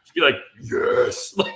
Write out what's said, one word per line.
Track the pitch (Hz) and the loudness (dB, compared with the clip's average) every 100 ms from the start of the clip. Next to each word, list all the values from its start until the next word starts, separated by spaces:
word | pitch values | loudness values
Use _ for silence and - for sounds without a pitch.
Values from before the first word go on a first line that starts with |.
she'd | _ | _
be | - | 2
like, | 151 - - - | 2 2 -6 -18
Yes. | 123 - - 123 123 - - | -6 -2 0 2 0 -2 -8
<laughs> | 196 | -4
Like | 960 | -4